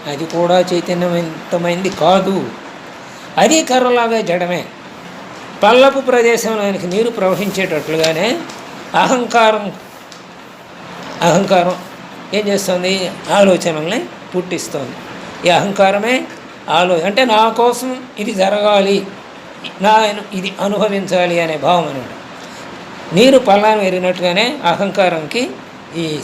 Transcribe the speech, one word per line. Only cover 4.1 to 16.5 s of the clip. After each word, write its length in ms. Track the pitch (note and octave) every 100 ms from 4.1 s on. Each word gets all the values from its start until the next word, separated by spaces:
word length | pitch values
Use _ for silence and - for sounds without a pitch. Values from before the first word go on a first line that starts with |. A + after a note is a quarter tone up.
| A3+
జడమే. 440 | F#3 F3 F3 F3 B2+ - - - - - - - - -
పల్లపు 380 | G3+ B3 C4+ C4+
ప్రదేశంలో 600 | B3+ B3 A#3 A3+ A3+ A3
ఆయనకి 240 | G3+ G3 F3+
నీరు 240 | F#3 A#3
ప్రవహించేటట్లుగానే 1300 | A3+ F#3+ E3+ G3+ F#3 F#3 D#3 C#3+ D#3+ D#3+ D#3+ G#3 E4+ - - - - -
అహంకారం, 800 | - F#3 B3+ A#3 A#3+ A3 G#3+ G3+ - - - - - - - - - - - - - - -
అహంకారం 540 | E3+ E3 F#3 F#3 F3 F3+ - - - - -
ఏం 140 | G3 G#3
చేస్తుంది? 640 | G3 - F3+ F3+ F#3+ F3+ - -
ఆలోచనల్ని 720 | F#3 G3 F3+ F3+ D#3 D#3+ A3+ F4 - - F#3
పుట్టిస్తోంది. 560 | F3 F3 - D3+ B2+ - - - - - E3+
ఈ 20 |
అహంకారమే 760 | E3+ F3 G3 F#3+ G3+ A3 C4 E4+ - -